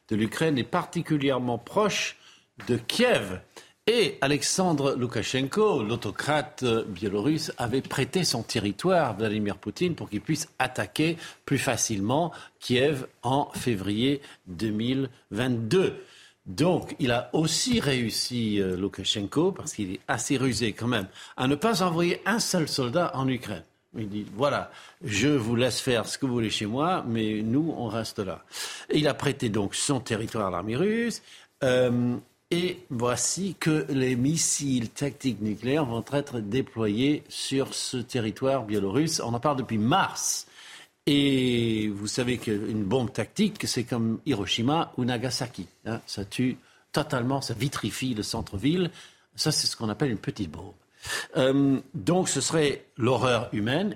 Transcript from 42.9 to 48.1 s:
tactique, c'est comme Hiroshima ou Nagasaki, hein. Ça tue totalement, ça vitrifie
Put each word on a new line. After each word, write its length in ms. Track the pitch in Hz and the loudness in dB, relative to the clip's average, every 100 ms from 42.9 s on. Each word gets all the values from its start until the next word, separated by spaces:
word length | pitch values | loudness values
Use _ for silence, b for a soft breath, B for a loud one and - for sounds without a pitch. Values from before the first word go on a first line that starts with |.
| 131 110 | 0 0
tactique, 560 | - 107 - 208 - 117 | -2 -4 0 0 0 -2
c'est 160 | 127 | -2
comme 360 | 117 123 113 113 156 | -2 0 0 -2 0
Hiroshima 680 | 110 92 - 117 160 - - | 0 0 0 2 2 0 -2
ou 80 | 123 | -2
Nagasaki, 640 | 123 127 - 117 - 90 _ 104 | 0 -2 -4 -6 -8 -14 _ -8
hein. 160 | 113 - | -8 -8
Ça 180 | - | -10
tue 340 | 98 - 127 123 b b b | -6 -2 -2 -2 b b b
totalement, 500 | - 151 131 120 135 | -4 -2 -2 0 -2
ça 120 | - | -4
vitrifie 600 | 117 139 - 110 - 131 | -4 -4 -2 -6 -4 -4